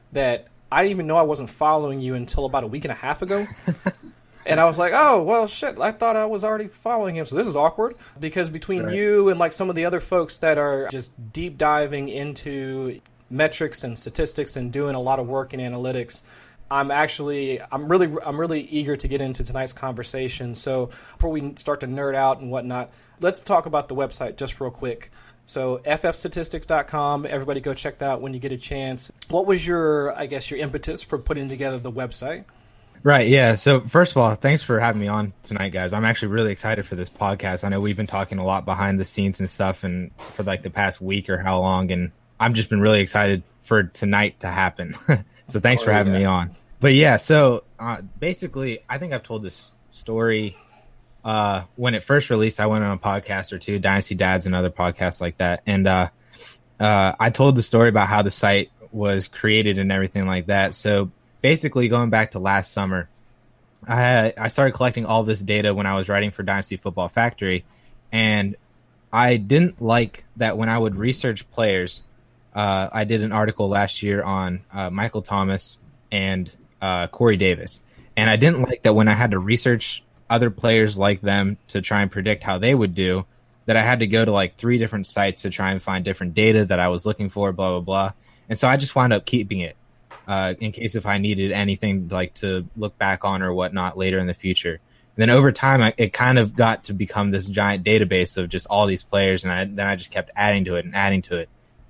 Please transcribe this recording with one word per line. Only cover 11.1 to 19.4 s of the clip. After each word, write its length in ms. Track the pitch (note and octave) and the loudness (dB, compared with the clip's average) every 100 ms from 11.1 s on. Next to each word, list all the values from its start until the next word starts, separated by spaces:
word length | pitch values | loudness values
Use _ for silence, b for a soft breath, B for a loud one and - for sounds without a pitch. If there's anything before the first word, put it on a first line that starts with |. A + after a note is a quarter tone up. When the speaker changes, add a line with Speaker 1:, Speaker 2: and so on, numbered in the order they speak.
| - A2 | -16 -16
Speaker 1:
deep 240 | D#3 F3 C3+ | -10 -10 -2
diving 500 | D3+ D3+ D3 C#3+ C#3 | 0 2 0 -4 -8
into 960 | B2+ C#3+ C#3 D3 C#3 C3 C3 C3 - _ _ - | -8 -10 -10 -10 -8 -8 -8 -8 -10 _ _ -10
metrics 540 | C3 D#3 - D#3 - | 0 0 0 -6 -6
and 140 | C3 A2 | -10 -10
statistics 580 | - - D#3 - C#3 C3+ | -10 -6 -4 -4 -6 -6
and 160 | B2 | -8
doing 240 | C3+ C#3+ C3 | -6 -4 -4
a 60 | |
lot 180 | B2+ C3+ | -2 -2
of 80 | B2 | -2
work 260 | C3+ C3 | -6 -6
in 60 | C3 | -8
analytics, 600 | B2 B2 B2+ B2+ A#2 - b b b b - | -8 -6 -6 -6 -6 -12 b b b b -4
I'm 200 | C#3 C#3 | -2 0
actually, 680 | C#3+ D3+ - D3 C#3+ C3+ B2+ - | 0 0 -2 -6 -6 -4 -6 -8
I'm 160 | C3+ D3+ | -8 0
really, 200 | F#3 E3+ D#3 | 2 2 -2
I'm 160 | D#3 C#3+ | -6 -4
really 220 | E3 D#3 | -4 -4
eager 340 | - D3+ C#3+ C#3+ | -4 -6 -4 -4
to 120 | C3+ | -4
get 100 | C3+ | -4
into 240 | C3+ B2+ | -4 -6